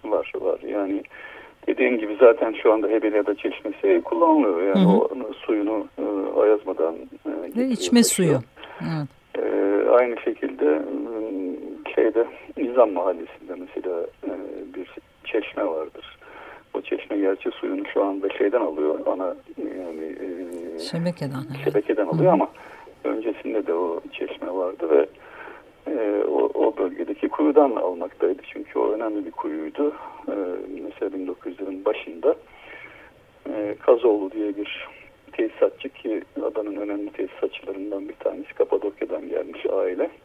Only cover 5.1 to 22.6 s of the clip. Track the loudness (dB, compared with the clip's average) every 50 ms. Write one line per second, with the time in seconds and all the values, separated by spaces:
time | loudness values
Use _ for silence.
5.1 | -2 -6 -8 -10 -10 -10 -2 -2 0 0 0 0 -2 -2 -4 -6 _ -6 -4 -2
6.1 | -2 -2 -2 0 2 4 6 6 6 4 2 -6 -2 0 0 -2 -2 -6 -14 -18
7.1 | -20 -10 _ -6 -6 -6 -8 -4 -2 -2 0 0 0 -2 0 4 6 6 6 6
8.1 | 4 2 4 4 4 2 0 -6 _ -20 -18 -18 -14 -10 -6 -4 -4 -4 -6 -8
9.1 | _ _ _ _ -6 -4 -2 0 0 2 2 2 2 2 6 6 6 6 6 4
10.1 | 0 -2 -4 -4 -4 -2 -6 -6 -2 0 2 2 2 2 0 -4 -6 -6 -6 -6
11.1 | -6 -6 -6 -4 -4 -4 -4 -6 -6 -8 -10 -12 -12 -12 -12 -2 2 4 4 4
12.1 | 4 2 0 0 -2 -16 -18 -14 -6 -4 -4 0 6 6 6 6 4 0 0 0
13.1 | -2 -2 -6 -12 -14 -20 -12 -12 -12 -12 -12 -10 -10 -8 -6 -4 -4 -4 -6 -6
14.1 | -10 _ -10 -8 -8 -8 -10 -10 -12 -12 -12 -12 -12 -12 -12 -12 -14 -20 _ _
15.1 | _ _ -10 -4 -4 -4 -4 -4 -6 -4 -2 -2 -2 -4 -6 -8 _ -16 -18 -18
16.1 | -20 _ -20 -20 -20 -18 -18 -18 -20 -20 -20 _ -8 -8 -4 -4 -6 -6 -4 -4
17.1 | -2 0 2 2 0 0 -4 -6 -6 -4 -4 -4 -4 -4 -4 -2 0 0 2 2
18.1 | 0 -2 -2 -2 0 2 0 2 2 2 0 0 -2 0 0 0 0 0 0 -2
19.1 | -2 0 -2 -4 -4 -8 _ -18 -10 -8 -8 -8 -8 -8 -8 -10 -8 -8 -8 -10
20.1 | -8 -8 -8 -8 -8 -8 -8 -10 -10 -10 -10 -10 -10 -8 -8 -6 -4 -2 -2 -2
21.1 | -2 -4 -6 -6 -6 -6 -8 -8 -8 -2 -2 2 2 2 2 2 0 0 2 0
22.1 | 4 6 6 6 6 6 4 0 -4 -16